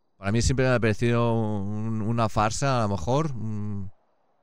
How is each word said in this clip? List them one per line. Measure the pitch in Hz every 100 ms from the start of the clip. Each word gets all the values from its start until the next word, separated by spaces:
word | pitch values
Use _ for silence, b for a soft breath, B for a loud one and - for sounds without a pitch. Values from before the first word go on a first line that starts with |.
| _ -
para | 95
mí | 113
siempre | 117 131 131
me |
ha | 120
parecido | 110 101 120 117 120
un, | 113 107 104 98 107 110 110
una | 104 117 110
farsa, | 117 107 - 139 127
a |
lo | 104
mejor, | 98 - 135 160
un, | 123 110 107 104 101 98 - _ _ _ _